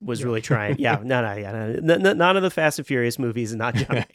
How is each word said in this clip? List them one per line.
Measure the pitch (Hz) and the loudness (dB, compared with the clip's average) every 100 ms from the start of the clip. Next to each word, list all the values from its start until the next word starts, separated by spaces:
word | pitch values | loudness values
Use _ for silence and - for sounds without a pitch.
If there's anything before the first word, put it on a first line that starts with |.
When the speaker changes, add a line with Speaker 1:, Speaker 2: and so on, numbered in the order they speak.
Speaker 1:
was | 202 120 | -8 -4
Speaker 2:
Yeah. | 123 | -2
Speaker 1:
really | 113 | -2
trying. | - 117 104 135 | 0 0 0 0
Yeah, | 120 107 | 2 0
Speaker 3:
<laughs> | |
Speaker 1:
no, | 113 127 | 0 0
no, | 113 101 | 0 -4
yeah, | 101 | -6
no, | 110 110 117 160 | -6 -4 -2 2
n-, | 170 190 | 4 4
n-, | - | 4
none | 170 190 | 4 4
of | |
the | 185 | 2
Fast | 175 156 143 | 2 0 0
and | 139 | -2
Furious | 135 120 117 | 0 0 0
movies, | 123 113 113 | -4 -2 -4
and | 113 | -4
not | 117 120 | -2 -2
John | 131 127 - | -2 -2 -4